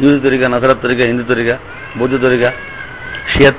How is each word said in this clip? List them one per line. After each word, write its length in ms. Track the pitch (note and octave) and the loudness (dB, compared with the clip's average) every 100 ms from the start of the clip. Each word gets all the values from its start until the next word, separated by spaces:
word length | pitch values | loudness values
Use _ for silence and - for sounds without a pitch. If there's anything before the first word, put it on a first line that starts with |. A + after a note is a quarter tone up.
ইহুদি 200 | C3+ C#3+ C3+ | 2 4 2
তরিকা, 200 | C3 B2+ | 2 2
নাসারার 260 | B2 C3 B2+ | 2 2 2
তরিকা, 220 | B2 B2 | 0 0
হিন্দু 300 | B2 B2 A#2+ | 0 0 -2
তরিকা, 240 | A#2+ A#2 A#2+ - - - A2+ | 0 0 -2 -6 -16 -12 -4
বৌদ্ধ 200 | B2 C3 | -2 2
তরিকা, 300 | B2+ B2 A#2+ - - - - - - - - | 2 2 0 -2 -12 -16 -16 -16 -14 -12 -4
শিয়ার 200 | - C#3 | 2 4